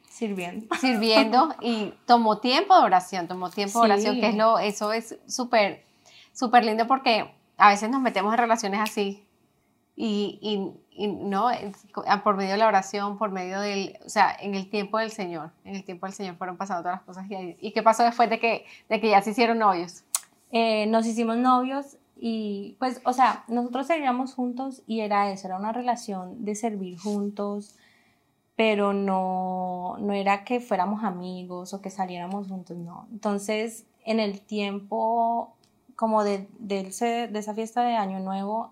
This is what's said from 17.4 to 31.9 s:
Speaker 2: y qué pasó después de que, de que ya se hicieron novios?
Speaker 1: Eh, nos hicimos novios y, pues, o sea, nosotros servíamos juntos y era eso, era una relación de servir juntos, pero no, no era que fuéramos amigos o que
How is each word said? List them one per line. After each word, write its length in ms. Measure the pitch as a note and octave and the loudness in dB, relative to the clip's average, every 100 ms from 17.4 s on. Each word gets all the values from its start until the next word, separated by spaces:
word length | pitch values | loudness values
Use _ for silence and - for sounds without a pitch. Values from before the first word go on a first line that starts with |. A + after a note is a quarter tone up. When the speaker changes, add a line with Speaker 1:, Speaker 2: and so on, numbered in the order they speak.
| F3+ - | -10 -10
Speaker 2:
y 100 | G#3+ | -6
qué 100 | A3 | 2
pasó 220 | A3 A3 | 4 6
después 260 | A#3+ A#3+ A3+ | 4 4 2
de 100 | A3+ | 4
que, 260 | A#3 G3+ - - - | 0 0 -6 -16 -4
de 100 | A3 | 0
que 100 | G#3+ | 6
ya 120 | G3 | 4
se 80 | A3 | 4
hicieron 280 | G#3 A#3 A3+ | 2 2 4
novios? 440 | G#3 F3+ F3 - _ - - _ _ | 4 2 -2 -12 _ -6 -6 _ _
Speaker 1:
Eh, 340 | A3+ A3+ G#3+ G#3+ | 0 2 2 2
nos 180 | A3+ A3+ | 2 2
hicimos 320 | A3+ A3+ A#3 | -2 -2 2
novios 600 | B3+ B3+ B3+ C4+ C#4 - _ - | 4 4 2 -6 -8 -16 _ -8
y, 560 | A#3 A3+ G#3+ G3+ G3+ - | -6 -4 -4 -6 -10 -6
pues, 200 | C4 A#3+ - | -4 -2 0
o 80 | |
sea, 300 | B3 A#3+ - - | 4 4 2 -4
nosotros 380 | A#3 B3 B3+ C#4 | -4 -2 -4 -2
servíamos 480 | E4 C4+ B3 C4 | 0 0 -2 -4
juntos 480 | - B3 A#3+ C4+ B3+ - | -4 -6 -4 -8 -10 -6
y 140 | A3 | -4
era 280 | G#3 G3+ G3+ | 0 0 0
eso, 160 | F#3+ F#3+ | -2 -6
era 100 | F#3 | -6
una 140 | G#3+ | -4
relación 720 | A#3+ B3 A#3 - F#3+ F3+ G#3 G#3 | -4 -2 -4 -4 -8 -10 -10 -8
de 100 | G#3 | -4
servir 420 | A#3 G#3 F#3 F3 | -4 -6 -8 -8
juntos, 760 | G#3 G#3 G3+ G#3 G3+ G#3 G3+ _ _ _ _ _ _ _ _ - | -4 -4 -4 -6 -6 -6 -12 _ _ _ _ _ _ _ _ 0
pero 360 | A3 G#3 G3+ | 2 4 2
no, 1040 | G3+ G3 F#3+ F#3 F#3 F#3 F#3 F#3 F3+ F3+ - | 0 0 0 0 -2 -2 -4 -4 -6 -6 -4
no 140 | G3+ | -2
era 300 | G3+ G3 G3+ | 0 0 0
que 160 | G3+ B3 | 0 -4
fuéramos 440 | A#3+ F#3+ F3+ G#3+ | -2 -2 0 -2
amigos 720 | A3 F3+ F3+ F#3 F3+ F3+ F#3 G3 | -4 -4 -8 -10 -10 -12 -10 -12
o 60 | |
que 100 | G3 | -10